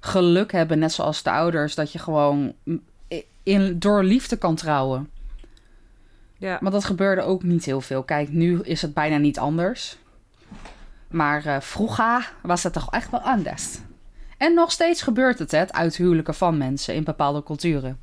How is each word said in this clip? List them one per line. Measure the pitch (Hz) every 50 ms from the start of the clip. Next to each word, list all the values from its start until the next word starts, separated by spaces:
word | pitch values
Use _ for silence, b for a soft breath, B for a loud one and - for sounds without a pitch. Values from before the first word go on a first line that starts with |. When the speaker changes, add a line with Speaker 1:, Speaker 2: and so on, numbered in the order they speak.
Speaker 1:
geluk | - - - 190 180 175 170 180 208 208 -
hebben, | 185 165 160 165 151
net | 160 160 -
zoals | - 156 156 151 - -
de | -
ouders, | 87 135 165 170 170 160 147 151 -
dat | - 156 147 -
je | -
gewoon, | - - 160 151 147 143 143 143 143 120 - - -
mm, | - 165 - - _ _ _ - - -
i-, | 165 - _ _ - -
in, | - 196 202 196 196 175 175
door | 175 202 208 208 190
liefde | 185 208 262 - - 240
kan | 226 - 180 160
trouwen. | 156 - 160 151 143 131 135 131 127 143 151 - - b b b b b b b b b b b b b b b b b b b b b b b
Speaker 2:
Ja. | b 190 190 180 -
Speaker 1:
Maar | - 196 190
dat | 202 202
gebeurde | - 196 170 196 196 190 185 -
ook | - 190 180 185
niet | 175 175 165 -
heel | - 135 135
veel. | 131 - 135 131 131
Kijk, | - 156 147 147 143
nu | 147 165 165 170 175 170 208
is | - 165 160 -
het | 151 147
bijna | - 151 156 156
niet | 147 147 147 139 -
anders. | - 143 156 165 170 190 247 - - - - - _ _ _ - _ _ _ B B B B B B B B B B B B B B B
Maar, | - 165 151 147 147 151 147
eh, | 156 143 139
vroeger | - - - - 202 220 - - 226 226 233 247 226 - - - -
was | 165 175 175 -
het | 180 -
toch | 165 131 -
echt | - - 240 -
wel | - 240
anders. | - 220 262 214 165 - - - - - - - - - - _ - b b b b b b b
En | 277 320 339
nog | 339 339 339 -
steeds | - 339 339 339 - -
gebeurt | - 226 226 262 262 247 -
het, | 160 139
hè, | - 151
het | 175 190 -
uithuwelijken | - 165 165 151 - 175 180 170 160 156 - 156
van | - 190 175 165 151
mensen | 139 127 135 139 - - 87
in | 147 156
bepaalde | - 151 - 151 143 143 147 147
culturen. | - 156 143 - 175 160 139 131 127 127 127